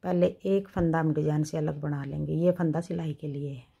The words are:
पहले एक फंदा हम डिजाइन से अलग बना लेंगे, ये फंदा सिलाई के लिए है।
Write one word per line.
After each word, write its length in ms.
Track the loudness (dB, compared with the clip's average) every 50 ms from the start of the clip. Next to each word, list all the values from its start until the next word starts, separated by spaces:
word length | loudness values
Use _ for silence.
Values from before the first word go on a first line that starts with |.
| -2
पहले 240 | 0 2 4 4 2 2 -2 0
एक 220 | 0 2 2 0 -2
फंदा 320 | -2 0 2 2 2 2
हम 140 | 2 2 2
डिजाइन 300 | 2 2 2 2 2 0
से 140 | 0 -2 -2
अलग 240 | -2 -2 -4 -4
बना 220 | -4 -4 -4 -4 -6
लेंगे, 300 | -6 -6 -6 -4 -2 -2
ये 180 | 2 4 4
फंदा 300 | 4 4 0 0 0 0
सिलाई 320 | -2 -4 -6 -4 -4 -6 -6
के 140 | -6 -8 -8
लिए 260 | -6 -6 -6 -8 -8
है। 120 | -10 -14 _ _ _